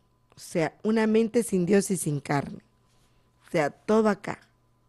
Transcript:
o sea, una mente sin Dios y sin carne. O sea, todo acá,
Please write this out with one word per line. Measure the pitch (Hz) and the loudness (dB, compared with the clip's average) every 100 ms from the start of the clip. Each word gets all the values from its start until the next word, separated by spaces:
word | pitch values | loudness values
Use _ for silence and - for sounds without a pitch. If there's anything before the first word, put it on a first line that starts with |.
| _ _ _ - | _ _ _ -20
o | |
sea, | - 180 156 - | -8 -4 -4 -4
una | 208 226 220 | -2 0 2
mente | 220 226 240 | 2 2 0
sin | 220 190 175 | 0 0 2
Dios | 196 190 | 2 2
y | 185 | -2
sin | 156 143 | -2 -4
carne. | - 143 - - - _ _ _ _ _ _ _ _ | -2 -4 -4 -12 -20 _ _ _ _ _ _ _ _
O | |
sea, | 170 143 | -2 -2
todo | - - 220 214 | -4 0 2 2
acá, | 196 - - _ _ _ _ | 0 -6 -12 _ _ _ _